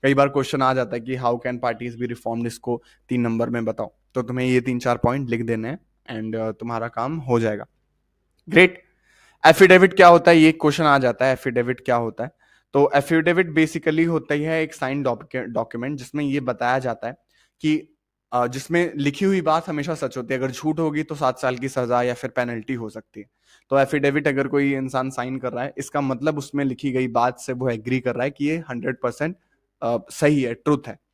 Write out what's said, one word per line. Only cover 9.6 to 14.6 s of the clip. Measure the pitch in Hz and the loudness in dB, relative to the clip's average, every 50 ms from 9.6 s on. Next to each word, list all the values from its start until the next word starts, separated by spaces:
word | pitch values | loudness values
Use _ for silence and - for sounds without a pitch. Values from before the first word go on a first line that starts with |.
| 196 180 185 185 185 190 185 | 10 10 10 10 8 6 6
क्या | - 185 175 | 10 10 10
होता | 175 170 170 180 | 10 10 8 6
है, | 170 165 | 6 8
ये | 156 156 | 8 6
क्वेश्चन | 156 160 - 151 143 - 160 | 6 4 0 0 0 2 2
आ | 151 143 139 | 4 4 4
जाता | 131 123 113 - 127 | 4 0 0 2 0
है, | 135 131 | 0 0
एफिडेविट | 123 - 135 120 123 120 120 127 123 | 0 -4 -4 -2 -2 -2 -2 -4 -8
क्या | - - 123 | -2 -2 0
होता | 120 117 113 107 - 113 | 0 0 -4 -6 -8 -12
है? | 151 _ _ _ _ _ _ _ _ _ | -12 _ _ _ _ _ _ _ _ _
तो | 139 143 - - | 4 4 4 4
एफिडेविट | 139 139 - 165 160 156 175 175 170 185 170 | 2 2 2 0 2 2 2 2 2 0 0
basically | 151 160 160 151 - 165 - 165 156 156 165 170 | 2 2 2 2 0 -4 -2 -2 0 2 0 0
होता | 165 156 - - 147 | 0 -2 -2 -2 -4
ही | 147 147 | -2 -2
है | 156 160 165 | -2 -2 -2